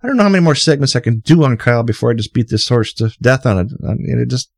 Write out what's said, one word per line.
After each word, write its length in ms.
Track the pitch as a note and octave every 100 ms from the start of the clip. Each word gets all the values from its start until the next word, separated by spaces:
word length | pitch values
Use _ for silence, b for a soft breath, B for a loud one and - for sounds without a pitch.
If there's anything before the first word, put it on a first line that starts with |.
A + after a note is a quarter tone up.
I 40 | A#3+
don't 100 | C4+
know 60 |
how 60 | G3+
many 160 | G3
more 100 | E3+
segments 400 | D3 - D3 C#3
I 60 | -
can 200 | A#2+ A2+
do 220 | - E3
on 140 | C#3+ A#2
Kyle 260 | - A#2+
before 280 | A2+ G#2+ B2
I 40 |
just 200 | A2+ G#2+
beat 160 | - A#2
this 180 | A2 -
horse 240 | B2 G#2+
to 160 | - A2+ -
death 260 | B2 C3 B2+
on 120 | G2
it. 140 | F#2+ -
I 120 | -
mean, 260 | A2+ - A#2+
it 80 | A#2+
just 220 | B2+ -